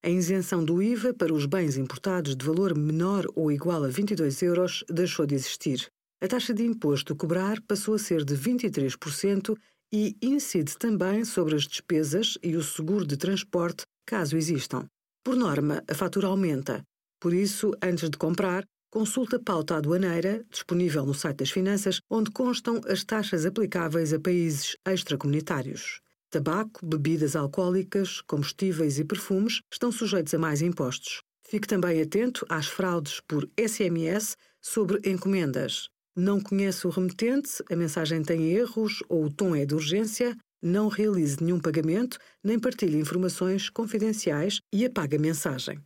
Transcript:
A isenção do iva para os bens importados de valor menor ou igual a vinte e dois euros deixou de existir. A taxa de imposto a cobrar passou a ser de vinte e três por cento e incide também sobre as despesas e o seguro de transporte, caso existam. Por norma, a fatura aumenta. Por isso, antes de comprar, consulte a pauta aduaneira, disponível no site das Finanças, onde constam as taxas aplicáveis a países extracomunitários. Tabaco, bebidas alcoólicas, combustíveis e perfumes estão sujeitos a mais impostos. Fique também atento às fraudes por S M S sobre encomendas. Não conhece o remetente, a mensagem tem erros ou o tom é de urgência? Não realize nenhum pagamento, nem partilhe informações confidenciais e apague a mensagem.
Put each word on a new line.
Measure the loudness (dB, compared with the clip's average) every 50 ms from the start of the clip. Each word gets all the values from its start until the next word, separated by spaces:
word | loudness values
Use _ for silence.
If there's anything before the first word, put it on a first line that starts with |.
| 0
A | 2
isenção | 2 2 2 2 2 0 0 0 0 0 2
do | 2 2 4 4
iva | 2 2 2 0 -2 0
para | 2 2 2 2
os | 2 2
bens | 2 2 2 2 2 2
importados | 0 -2 -4 -6 -4 -2 0 0 0 0 -2 -4
de | -2 0
valor | 0 2 2 2 2 2
menor | 2 2 0 2 0 0 2 2 0 0 -2 -2
ou | 0 0 2 0
igual | 0 0 0 0 0 0
a | 0
vinte | 0 0 0 0 0
e |
dois | 2 2 0 0 2 2
euros | 2 4 4 2 0 0 -6 -8 -4
deixou | -2 0 0 0 0 0 0
de | 0 0
existir. | -2 -2 -4 -8 -6 -2 -2 -2 -2 -4 -8 _ _ _ _ _ _
A | -4
taxa | -2 -2 -2 -2 -2 0
de | 0 2
imposto | 0 0 0 2 2 2 2 0 -4 -4
a |
cobrar | -4 -2 0 0 0 0 0 -2 -4
passou | -2 _ -2 -2 0 0 0
a | 0
ser | 2 2 0 0 2
de | 0 -2
vinte | -2 0 0 0 2 0
e | 0
três | 0 0 0 -2 -2
por | -4 -8 -8 -6
cento | -2 0 2 2 2 0 -2 -4 -4 _ _ _ _ _ _ 0
e | 0 0 0 -2 -2 0
incide | 2 2 2 0 0 0 0 0 -2 -4 -2
também | 0 0 2 2 2 2 0 0 -2
sobre | -2 0 0 0 2 2
as | 0 0
despesas | -2 -6 -12 -4 _ 0 0 2 2 0 0 0 0 -2 -2 -2
e | -2 0
o | 0 -2
seguro | -2 -4 -4 -2 0 0 0 0
de | 0 -2 -2
transporte, | 0 0 0 -2 -4 -2 -2 0 0 0 -4 -6 -12 _ _ _ _
caso | -4 -2 -2 0 0 0
existam. | 0 0 0 0 -2 -2 -4 -6 -6 -6 -8 _ _ _ _ _ _ _
Por | 0 2
norma, | 2 2 2 2 2 2 0 0 -2 -2
a | -6 -4
fatura | -2 -2 -2 0 0 0
aumenta. | 2 2 2 2 2 0 -2 -2 -4 -4 -6 -6 _ _ _ _ _ _ _
Por | -2 0 2
isso, | 2 2 0 0 0 0 -2 0 0 0
antes | 0 0 0 -2 -4
de | -4
comprar, | -2 0 0 0 2 2 0 0 -2 -4 _ _ _ _ _
consulte | -2 -2 0 0 0 0 0 0 -2
a | -2
pauta | 0 0 0 0 0 0 0
aduaneira, | 0 2 2 2 2 2 2 0 0 0 0 -2 -2 -6 _
disponível | -12 -12 -6 -2 0 2 2 2 2 0 0
no | 0 -2
site | -2 -2 -4 -2
das | -2 -2 -2
Finanças, | 0 0 2 2 2 2 0 0 -2 -2 _ _
onde | 0 0 0 0
constam | 0 0 0 0 0 0 -2 -2 -2 -2 0 -2
as | -2 -2 -2
taxas | -2 -2 -2 0 0 0 0 0
aplicáveis | 0 0 0 -2 0 0 -2 -2 0 0 0 2 2 0
a | 0
países | 0 2 2 2 2 2 0 -2 -4 -6 -8 -6 _ -2
extracomunitários. | -2 -2 0 -2 -4 -2 0 0 0 0 0 -2 -4 -4 -4 -6 -8 -10 -10 -10 -12 -12 _ _ _ _ _ _
Tabaco, | -2 -2 0 2 0 0 -2 -4 -8 -12 -6
bebidas | -4 -2 0 2 2 2 2 2 2 2
alcoólicas, | 0 -2 0 0 0 2 2 2 2 0 0 0 -2 -2 -2 -4 -10 -6
combustíveis | _ -2 -2 0 -2 -2 -2 0 0 2 2 2 2 2 0
e | 0
perfumes | -2 -2 -4 -2 0 2 2 2 2 0 -2 -6 _
estão | -6 -2 0 0 0
sujeitos | 0 0 0 2 0 0 2 0
a | 0
mais | 2 2 2 2 2
impostos. | 0 0 0 -2 -2 -2 -6 -8 -8 -10 -10 -12 _ _ _ _
Fique | -6 -4 -4 -2 0
também | 0 2 2 2 2 2
atento | 2 2 2 0 0 2 -2 -4 -4 -4
às | -2 -2 -2
fraudes | -4 -2 -2 0 0 0 -2 -2 -4 -8 -10 -8 _
por | -2 -2 -2 -2 _
S | -2 -2 -2 0 0 0
M | 0 2 0 0
S | 0 0 0 -2 -4 -8 _ _ _ _ _ _
sobre | -4 0 0 2 2 2 0 0 0
encomendas. | -2 0 0 0 2 2 2 0 0 -2 -2 -2 -4 -6 -8 -10 _ _ _ _ _ 0
Não | 2 2 2 2
conhece | 0 0 0 0 2 0 0 0 -2
o | -2
remetente, | 0 0 0 0 0 0 0 2 2 0 0 -2 -8 -10 -6 -4
a | -2
mensagem | 0 0 0 0 0 0 0 0 -2 0
tem | 0 0 2 2 2
erros | 2 2 2 0 0 -2 -2 -2 -2 -4 -6
ou | -2 0 0 0
o | 0
tom | 0 0 0 2 2
é | 2 2
de | 2 0
urgência? | 0 0 0 0 0 0 -2 -2 -2 -2 -2 -2 -4 _ _ _ _ -2
Não | 0 2 4 2 2
realize | 2 2 2 2 4 4 2 2 0 0 0
nenhum | 0 0 2
pagamento, | 0 0 0 2 2 2 2 2 0 -2 -4 -10 -16 -20 _ _ _
nem | 0 0 2
partilhe | 2 0 0 2 0 2 2 2
informações | 0 0 0 0 0 0 0 0 0 0 0 0 -2 -4
confidenciais | -4 -4 -6 -2 0 0 0 0 0 0 0 0 0 2 0 0 -2 -4 -6 _ 0
e | 0 0
apague | 2 0 0 -2 0 0
a | 2
mensagem. | 2 2 0 0 -2 -2 -4 -4 -6 -8 -8 -10 -12